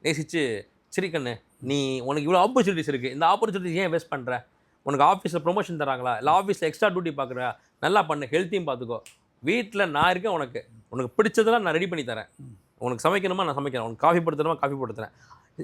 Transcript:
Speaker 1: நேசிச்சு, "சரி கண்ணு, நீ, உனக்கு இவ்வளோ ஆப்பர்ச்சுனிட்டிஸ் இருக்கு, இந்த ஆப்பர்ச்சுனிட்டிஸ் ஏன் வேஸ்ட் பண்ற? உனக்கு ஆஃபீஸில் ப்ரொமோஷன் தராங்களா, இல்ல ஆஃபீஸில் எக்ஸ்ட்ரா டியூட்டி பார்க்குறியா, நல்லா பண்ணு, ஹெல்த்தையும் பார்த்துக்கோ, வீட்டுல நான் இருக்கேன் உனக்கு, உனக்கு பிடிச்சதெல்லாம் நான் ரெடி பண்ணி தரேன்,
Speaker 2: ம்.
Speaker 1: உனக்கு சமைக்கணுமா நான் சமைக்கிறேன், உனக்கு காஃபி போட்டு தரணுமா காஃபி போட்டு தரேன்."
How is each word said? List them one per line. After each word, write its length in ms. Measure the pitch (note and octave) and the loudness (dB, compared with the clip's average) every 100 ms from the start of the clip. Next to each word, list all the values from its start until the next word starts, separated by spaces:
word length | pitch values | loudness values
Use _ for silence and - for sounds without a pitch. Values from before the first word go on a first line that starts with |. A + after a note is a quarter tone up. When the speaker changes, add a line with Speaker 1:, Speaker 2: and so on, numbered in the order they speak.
Speaker 1:
நேசிச்சு, 680 | D#3+ D#3 D#3 E3+ C3 G#2 - _ _ | -4 -2 -2 -2 -2 -4 -10 _ _
"சரி 220 | - F#3 | -4 -4
கண்ணு, 320 | D#3+ B2 A2+ _ - | -4 -4 -8 _ -12
நீ, 400 | B2+ C#3+ C3+ C3 | -4 -2 -2 -4
உனக்கு 320 | B2 D3+ D3 | -4 -2 2
இவ்வளோ 40 | F3+ | 4
ஆப்பர்ச்சுனிட்டிஸ் 520 | G#3 C4 F#3+ E3 D3 | 4 4 2 0 -2
இருக்கு, 220 | C3+ B2 | -2 -4
இந்த 160 | C#3 E3 | 0 2
ஆப்பர்ச்சுனிட்டிஸ் 460 | G#3 A3 F#3+ F3+ | 2 0 -2 -4
ஏன் 200 | E3 F#3 | -2 0
வேஸ்ட் 160 | E3 - | -2 -4
பண்ற? 380 | C#3 B2 A#2+ - _ _ _ | -8 -4 -6 -8 _ _ _
உனக்கு 220 | C#3 C#3 | -2 6
ஆஃபீஸில் 380 | D3+ F#3+ F3 E3 | 6 6 0 -2
ப்ரொமோஷன் 340 | D#3 G3 F#3 D#3+ | 0 0 -2 -4
தராங்களா, 400 | C#3 B2+ B2+ A2+ | -2 -2 -2 0
இல்ல 260 | C#3 F3+ | 4 2
ஆஃபீஸில் 180 | G3 F#3+ | 2 -2
எக்ஸ்ட்ரா 280 | D#3+ - G#3+ | -2 2 0
டியூட்டி 240 | F3+ E3 C#3+ | 0 -4 -4
பார்க்குறியா, 400 | B2+ B2 B2 - _ - | -6 -4 -6 -6 _ -4
நல்லா 220 | D3+ G3+ | 2 2
பண்ணு, 260 | D#3+ D3 B2 | 2 -2 -2
ஹெல்த்தையும் 360 | D#3+ F#3 G3 D#3 | -2 0 -4 -4
பார்த்துக்கோ, 320 | B2 A#2 A2+ - _ _ _ | -6 -6 -8 -10 _ _ _
வீட்டுல 460 | C#3+ A#3 G#3+ G3+ F#3 | -2 -2 -2 -2 0
நான் 200 | D3 F3 | 4 2
இருக்கேன் 220 | F#3 G#3+ | 2 0
உனக்கு, 320 | E3+ C3 A#2+ - - - | -2 -4 -8 -14 -20 -10
உனக்கு 340 | B2 B2 - | -6 -2 2
பிடிச்சதெல்லாம் 380 | A3 - G#3+ A#3 | 2 4 4 4
நான் 120 | F#3 | 2
ரெடி 160 | D#3+ F#3 | 0 0
பண்ணி 160 | E3+ | -4
தரேன், 240 | A#2+ A2 - - | -4 -6 -10 -16
Speaker 2:
ம். 60 | C3 G2+ _ - | -20 -20 _ -6
Speaker 1:
உனக்கு 300 | B2 A#2+ D#3+ | -4 0 2
சமைக்கணுமா 260 | G3 F#3 | 2 0
நான் 220 | F#3 E3+ C#3 | -2 -2 -2
சமைக்கிறேன், 220 | C#3 B2 | -4 -4
உனக்கு 180 | A2+ A2+ | -6 2
காஃபி 240 | D#3 F3 | 4 4
போட்டு 220 | E3 D3+ | 2 0
தரணுமா 160 | D#3 D#3 | 0 0
காஃபி 160 | C#3+ | -2
போட்டு 280 | C#3 A#2+ A2 | -4 -6 -8
தரேன்." 80 | G#2+ _ - - _ - | -12 _ -20 -20 _ -8